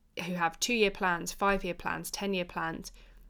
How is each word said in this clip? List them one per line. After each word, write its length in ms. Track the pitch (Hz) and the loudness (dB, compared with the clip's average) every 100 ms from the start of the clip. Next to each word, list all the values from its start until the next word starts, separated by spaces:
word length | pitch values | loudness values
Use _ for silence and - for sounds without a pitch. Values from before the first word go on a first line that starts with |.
| _ - | _ -8
who 80 | 175 | -6
have 260 | 180 165 - | 0 0 0
two-year 320 | - 233 202 | 2 4 4
plans, 420 | 196 185 170 175 | 4 2 2 -2
five-year 420 | - 202 196 185 | 0 2 4 0
plans, 360 | 175 - 165 170 | -4 -4 -4 -6
ten-year 360 | - 202 190 175 | -4 0 0 -2
plans. 440 | 170 165 165 - - - - | -4 -4 -4 -10 -16 -20 -20